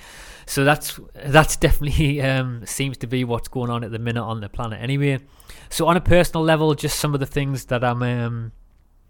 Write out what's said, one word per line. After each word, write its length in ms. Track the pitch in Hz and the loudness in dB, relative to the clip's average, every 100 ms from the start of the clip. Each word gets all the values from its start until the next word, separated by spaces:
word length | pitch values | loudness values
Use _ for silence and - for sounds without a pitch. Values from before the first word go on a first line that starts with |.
| - - - - - | -16 -20 -20 -20 -8
So 200 | 139 139 | 0 2
that's, 340 | 151 - - - | 2 -2 -12 -16
that's 420 | - 135 151 147 - | -12 2 4 4 4
definitely, 680 | 170 - 143 - 147 143 | 4 4 2 2 2 2
<laughs> 80 | 135 | 0
um, 360 | 135 127 117 101 | 0 -2 -6 -10
seems 320 | - 135 123 | -6 -6 -6
to 100 | 117 | -4
be 160 | 127 | -2
what's 240 | 120 117 - | -2 -2 -4
going 220 | 127 120 | -6 -4
on 160 | 117 113 | -4 -6
at 60 | |
the 80 | 113 | -6
minute 240 | 117 117 | -4 -4
on 180 | 113 113 | -4 -6
the 80 | 101 | -8
planet 320 | - 117 101 | -8 -8 -6
anyway. 380 | 120 139 143 131 - _ - - - | -4 0 0 -2 -6 _ -20 -20 -10
So 180 | - 165 | -2 2
on 80 | 175 | 4
a 60 | |
personal 420 | - 175 170 165 | 6 6 6 2
level, 300 | 160 156 156 143 | 2 4 2 0
just 240 | 147 - | -2 -2
some 140 | 147 | -2
of 80 | 143 | -2
the 40 | 135 | -2
things 400 | 147 139 131 - | -4 -4 -4 -4
that 160 | 123 | -2
I'm, 220 | 123 120 | -2 -2
um, 480 | 123 123 117 117 117 - _ _ _ _ | -2 -2 -4 -6 -10 -14 _ _ _ _